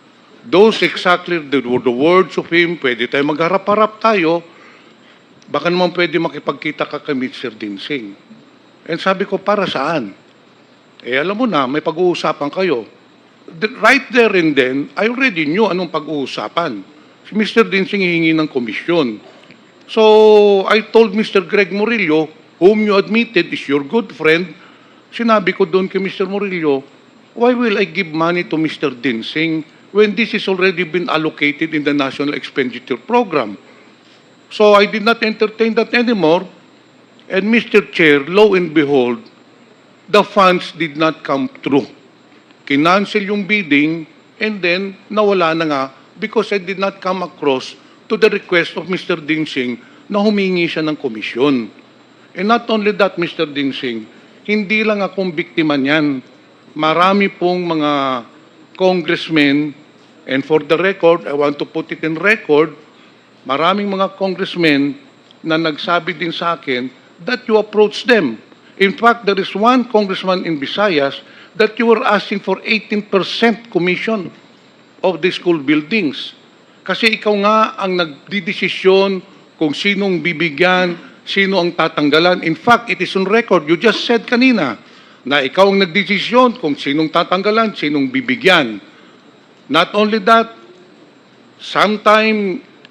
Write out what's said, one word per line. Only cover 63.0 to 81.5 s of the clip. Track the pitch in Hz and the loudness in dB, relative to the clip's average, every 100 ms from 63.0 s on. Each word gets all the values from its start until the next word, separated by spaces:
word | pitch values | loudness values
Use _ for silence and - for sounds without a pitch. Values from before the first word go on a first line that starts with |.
| - - _ _ - | -20 -20 _ _ -6
maraming | 139 165 202 202 | 0 0 0 -2
mga | 190 190 - | -2 -4 -2
congressmen | 196 180 185 175 165 139 143 135 - _ _ - | -4 -4 -6 0 2 2 0 -4 -16 _ _ -12
na | 160 160 | -4 -2
nagsabi | 165 147 185 175 165 160 | -2 -4 -2 -2 -2 -6
din | 170 - | -8 -4
sa | 170 165 | -6 -4
akin | - 127 127 - _ - | -4 -6 -6 -12 _ -12
that | 170 247 - | -6 -6 0
you | 214 | 0
approach | 208 202 208 - | 0 0 0 0
them. | - 226 139 110 - - - - | 2 2 2 -6 -16 -20 -14 -2
In | 196 - | 0 4
fact, | 233 226 190 | 2 2 0
there | 196 | -2
is | 180 | -4
one | 196 226 254 | 0 2 2
congressman | 226 214 202 185 185 180 170 | 2 0 0 -4 -2 -2 -2
in | 151 | -6
Visayas | 135 196 208 151 139 - - - - - | -6 -2 0 2 0 -4 -18 -20 -12 -2
that | 214 214 | -2 2
you | |
were | 233 220 | 2 4
asking | 202 208 - 202 | 2 0 -2 -6
for | 196 185 | -4 -4
eighteen | - 220 - 208 | -2 -2 -2 -4
percent | - 196 - - 233 208 - | 0 -2 -2 0 0 0 -4
commission | 170 180 180 - 220 160 - _ _ _ _ _ - | -2 0 -2 -2 -4 -6 -16 _ _ _ _ _ -4
of | 185 156 | -2 0
the | 175 | -2
school | - 175 160 | -2 0 0
buildings. | 135 151 151 226 151 - - - - _ _ _ | 2 0 0 -2 -2 -4 -12 -16 -20 _ _ _
Kasi | - 180 226 214 | -8 0 0 0
ikaw | 214 202 | 0 2
nga | 202 220 220 - | 2 2 2 -2
ang | 196 180 | -4 -2
nagdidesisyon | 165 139 - 202 170 - 185 - 190 190 196 190 - - - - | -4 -8 -8 -8 -6 -4 -4 0 2 4 2 -2 -8 -20 -16 -4
kung | 151 139 | -4 -2
sinong | 202 190 196 175 | -2 0 0 -2
bibigyan, | 170 156 170 139 180 185 180 170 - - | -2 -4 -4 0 2 2 0 -4 -14 -20
sino | - 196 196 | -6 -2 0